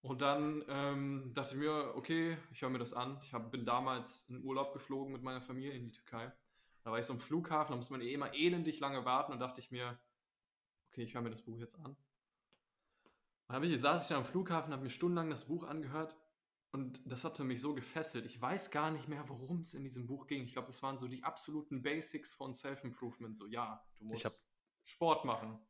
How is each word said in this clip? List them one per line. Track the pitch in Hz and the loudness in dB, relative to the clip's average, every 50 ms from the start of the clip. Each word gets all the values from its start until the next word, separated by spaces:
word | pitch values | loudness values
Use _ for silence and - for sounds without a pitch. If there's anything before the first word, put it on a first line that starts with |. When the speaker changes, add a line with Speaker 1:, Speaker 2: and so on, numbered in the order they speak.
Speaker 1:
Und | - 135 135 127 | -2 -2 0 4
dann, | 143 139 143 147 147 151 151 151 147 | 6 6 6 6 4 4 2 0 -2
ähm, | 143 139 139 139 139 139 139 139 139 139 135 135 123 117 | -2 0 0 2 2 2 2 0 0 0 -2 -4 -2 -2
dachte | 139 135 139 135 | -2 -2 -2 0
ich | 135 | 0
mir: | 147 151 156 151 143 123 - | 2 2 4 2 0 0 -2
„Okay, | 131 - - 165 165 165 165 165 160 - - | -4 0 2 4 4 4 4 2 -2 -6 -12
ich | - - | -8 -2
hör | 139 127 | 0 0
mir | 127 123 | 2 0
das | 120 117 - | 0 0 0
an.“ | 123 123 131 139 139 - | 0 0 0 -2 -6 -8
Ich | - 131 | -6 -4
hab, | 117 113 117 | -4 -4 -2
bin | - 127 117 | -4 -2 2
damals | 120 120 127 131 131 127 120 120 - - - - - | 4 4 4 4 4 0 0 -2 -6 -10 -12 -10 -10
in | 123 127 131 | -10 -6 -2
Urlaub | 135 131 135 139 139 - | 0 2 2 2 0 -2
geflogen | 135 - - 135 135 135 139 135 | -8 -4 -2 -2 -2 -2 -2 -4
mit | 120 127 | -4 -4
meiner | 127 127 127 | -4 -4 -6
Familie | 127 131 127 131 135 143 139 | -6 -6 -6 -4 -4 -4 -6
in | 123 120 | -6 -8
die | 113 | -8
Türkei. | 107 - _ - 123 117 117 127 - - _ _ _ _ _ _ _ - _ | -10 -14 _ -8 -8 -6 -6 -6 -10 -16 _ _ _ _ _ _ _ -8 _
Da | 117 | 0
war | 110 117 | 2 2
ich | 117 | 2
so | - 131 | 0 -4
am | 113 | -4
Flughafen, | - - 151 170 165 - 160 151 151 147 | -2 0 2 2 2 4 4 4 4 4
da | 135 | 0
muss | 120 120 - | -2 -2 -4
man | 139 127 | -4 -2
eh | 120 120 139 | -2 -2 0
immer | 143 143 - - | 0 -2 -2 2
elendig | 143 160 175 180 170 165 156 151 - | 4 6 6 6 6 2 0 0 0
lange | 147 139 139 131 113 | 0 0 0 2 4
warten | 127 127 135 143 - | 6 6 6 4 2
und | 135 117 | 0 -2
dachte | 127 127 127 127 | -2 -2 -2 -8
ich | - - | -10 -6
mir: | 127 123 123 123 120 - _ _ _ _ _ _ _ _ _ _ _ _ _ _ _ _ _ _ | -4 -2 -2 -2 -4 -8 _ _ _ _ _ _ _ _ _ _ _ _ _ _ _ _ _ _
„Okay, | - 123 117 | -6 -6 -6
ich | 113 - | -4 -2
hör | 123 | -2
mir | 120 117 | -2 -2
das | 113 113 117 | -4 -6 -10
Buch | 120 113 117 | -10 -8 -8
jetzt | 117 117 - 170 | -8 -10 -12 -14
an.“ | 151 135 143 _ _ _ _ _ _ _ _ _ _ _ - _ _ _ _ _ _ _ _ _ _ - _ _ _ _ _ _ _ | -14 -14 -14 _ _ _ _ _ _ _ _ _ _ _ -20 _ _ _ _ _ _ _ _ _ _ -20 _ _ _ _ _ _ _
Dann | - 123 | -4 -2
hab | 131 151 | 2 4
ich, | 175 156 117 | 4 4 6
saß | 123 143 170 170 - | 8 8 6 6 4
ich | - | 4
da | 160 | 2
am | 139 - | 2 2
Flughafen, | - - 180 185 - 170 160 156 156 143 | 2 2 0 2 4 2 0 2 0 -4
hab | 131 | -2
mir | 135 123 | -2 -4
stundenlang | - - 170 175 175 170 165 156 | 0 2 4 4 4 4 2 2
das | 147 117 - | -2 -4 -2
Buch | 123 156 170 165 | -2 -2 -2 -2
angehört | 151 147 160 147 131 139 156 160 156 - - _ _ _ _ _ _ _ _ _ _ | -4 -4 -4 -4 -2 -2 -2 -2 -2 -6 -16 _ _ _ _ _ _ _ _ _ _
und | - 135 135 127 127 - - 127 | -4 -4 -4 -4 -6 -10 -8 -6
das | 127 123 - | -6 -2 -2
hatte | 160 - - 143 | -4 -2 0 0
mich | 127 123 117 | 0 0 2
so | 131 147 143 | 0 0 0
gefesselt. | 131 120 - - 165 156 - - 120 113 | -2 -4 -4 -2 -2 -2 0 -2 -4 -4
Ich | - - 117 | -4 -6 -2
weiß | 127 131 180 196 - - | 0 0 0 0 -2 0
gar | - 147 151 160 | 2 2 4 4
nicht | 160 147 123 | 2 0 -2
mehr, | 143 151 143 147 131 | -4 -4 -4 -4 -8
worum's | 135 120 131 131 175 175 165 - - | -8 -8 -4 -2 -2 -2 -2 -4 -6
in | 139 139 | -6 -6
diesem | 131 120 123 120 | -4 -4 -4 -4
Buch | 120 139 143 - | -4 -4 -6 -4
ging. | - 147 139 127 | -4 -4 -4 -2
Ich | 120 - | -4 -4
glaub, | 127 120 | -6 -6
das | 131 127 - - | -6 -8 -4 -2
waren | 135 135 | -2 -2
so | 123 123 | -2 -4
die | 120 123 127 - | -4 -4 -2 -4
absoluten | 135 131 - - - 151 151 147 - 143 127 127 | -4 -4 -4 -8 -4 -4 -4 -2 -2 -4 0 2
Basics | 143 151 160 156 - - 151 - - - | 2 0 0 -2 -2 -6 -6 -6 -8 -8
von | - 139 135 127 | -6 -6 -4 -4
Self-Improvement. | - - 139 139 135 - 123 123 - 127 120 120 - 120 110 107 | -4 -4 -4 -6 -4 -6 -8 -6 -4 -6 -6 -6 -6 -8 -8 -8
So: | 107 101 | -8 -8
„Ja, | 104 113 120 120 110 110 110 - - - | -4 -2 -2 -2 -2 -4 -10 -12 -20 -18
du | - 107 110 | -12 -8 -6
Speaker 2:
Ich | 113 110 - | -4 -2 -2
hab | 107 - | -2 -2
Speaker 1:
musst | - - _ _ _ _ _ _ _ _ | -4 -16 _ _ _ _ _ _ _ _
Sport | - - - 170 165 151 - - | -12 -2 4 6 6 6 6 6
machen | 131 110 113 110 110 110 - - | 2 2 2 0 -6 -8 -10 -14